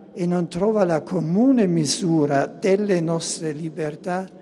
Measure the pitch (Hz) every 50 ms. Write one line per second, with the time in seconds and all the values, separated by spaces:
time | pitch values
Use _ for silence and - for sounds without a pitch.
0 | - - - 202 175 175 175 180 170 - - 170 196 220 220 208 190 175 165 151
1 | - - 180 170 160 156 175 208 247 269 269 240 202 180 170 165 151 135 - -
2 | 202 165 165 156 143 143 143 139 143 - - - - 190 190 196 208 202 185 175
3 | 165 165 165 165 156 - - - 165 156 143 147 170 156 151 170 156 151 156 -
4 | - 180 180 185 190 180 - -